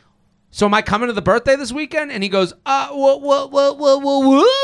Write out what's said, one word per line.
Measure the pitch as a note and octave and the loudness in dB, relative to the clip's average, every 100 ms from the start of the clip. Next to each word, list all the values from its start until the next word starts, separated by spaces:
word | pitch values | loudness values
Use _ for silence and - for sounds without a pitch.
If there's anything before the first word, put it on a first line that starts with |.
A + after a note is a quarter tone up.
| _ _ _ _ _ | _ _ _ _ _
so | - G#3 | -4 0
am | |
I | G#3 | 0
coming | G#3 G#3 A#3+ | -2 -4 -4
to | |
the | G#3 | -2
birthday | D#3+ A3+ A#3+ C#4 | 0 0 0 -2
this | B3+ | -4
weekend?" | C4 D4+ D#4 D4 | -10 -8 -8 -8
And | A#3 | -8
he | G3 | -4
goes, | G3 F3+ - - | -2 -2 -6 -6
"Uh, | C4+ - | -4 -4
whoa, | C#4+ C4+ C#4 | -2 0 0
whoa, | C#4+ C#4 C#4 | 0 -2 -2
whoa, | C#4 C#4 | 0 0
whoa, | C#4 D4 C#4 | 0 2 2
whoa, | C#4 C#4 C4+ C4+ G#4+ C5+ | 2 2 4 6 4 6